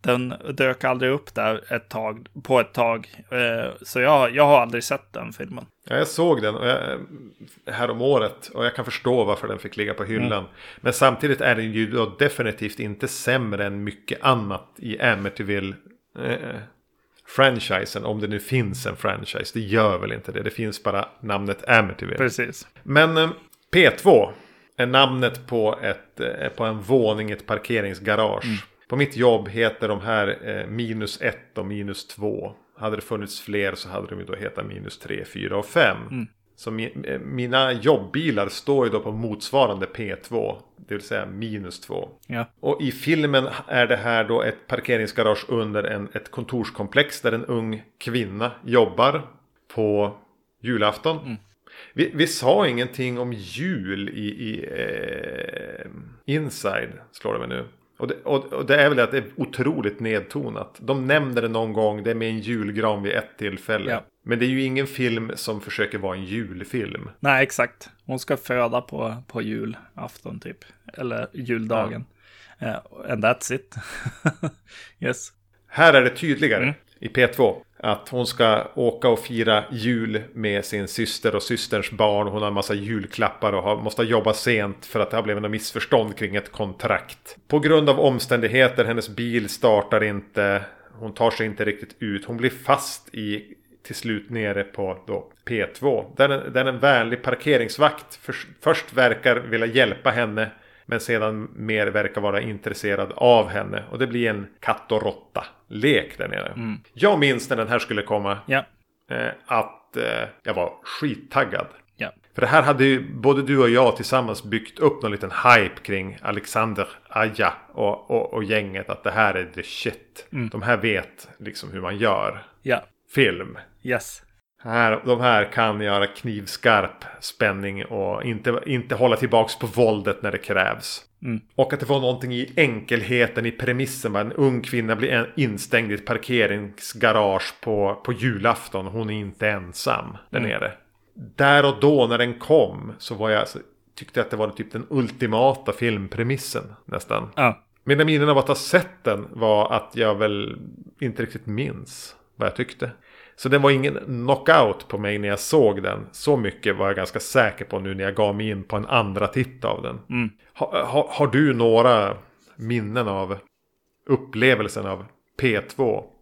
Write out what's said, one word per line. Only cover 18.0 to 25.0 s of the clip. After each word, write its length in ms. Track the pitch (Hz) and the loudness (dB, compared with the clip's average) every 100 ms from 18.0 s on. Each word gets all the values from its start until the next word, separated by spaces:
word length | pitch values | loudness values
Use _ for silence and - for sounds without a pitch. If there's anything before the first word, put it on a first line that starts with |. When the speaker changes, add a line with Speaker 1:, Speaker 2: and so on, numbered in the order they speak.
Speaker 2:
om 140 | 113 107 | -4 -4
det 80 | 104 | -4
nu 120 | 104 | -4
finns 460 | - 127 107 127 | -2 0 0 -4
en 100 | 107 | -8
franchise. 560 | 95 101 101 98 - - 113 | -4 -4 -4 -6 -8 -6 -6
Det 60 | |
gör 320 | 104 110 107 92 | 2 4 4 2
väl 140 | - | -4
inte 200 | 58 - | -6 -6
det. 120 | - | -6
Det 60 | - | -6
finns 320 | - 110 98 | -4 -6 -4
bara 220 | 107 98 - _ | -2 -2 -4 _
namnet 500 | 107 101 98 101 - | -4 -4 -2 -6 4
Amityville. 480 | 120 101 - 92 - | 4 4 -4 -8 -2
Speaker 1:
Precis. 500 | 131 123 120 - - - | -2 0 -6 -8 -20 -16
Speaker 2:
Men, 340 | - 143 160 160 | 2 4 6 4
eh, 120 | 160 160 _ _ _ | 0 -2 _ _ _
P 160 | 175 151 | 6 6
två 380 | - 202 131 101 - - _ _ - | 6 6 6 6 -4 -20 _ _ -2
är 80 | |
namnet 600 | 123 135 | 2 6